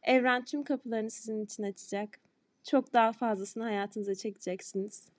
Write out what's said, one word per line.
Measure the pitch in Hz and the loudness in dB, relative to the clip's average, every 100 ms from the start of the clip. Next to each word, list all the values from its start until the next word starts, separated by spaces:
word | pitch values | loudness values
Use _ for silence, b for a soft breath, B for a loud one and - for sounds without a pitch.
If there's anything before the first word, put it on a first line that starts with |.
Evren | - 254 247 247 247 | 6 6 6 2 0
tüm | 294 | -6
kapılarını | 285 262 254 226 220 | -2 -2 0 -2 -2
sizin | - 220 214 208 | -6 -6 -4 -4
için | - | -4
açacak. | 202 196 - 202 208 - _ _ _ _ | -6 -6 -6 -6 -6 -10 _ _ _ _
Çok | - 277 262 | 2 2 4
daha | 247 226 | 4 4
fazlasını | 226 233 202 196 226 | 4 0 0 -4 -6
hayatınıza | 226 202 202 214 202 196 | -2 -2 -2 -4 -4 -4
çekeceksiniz. | 220 196 - 185 - 196 208 - - | -4 -6 -6 -6 -6 -6 -6 -8 -16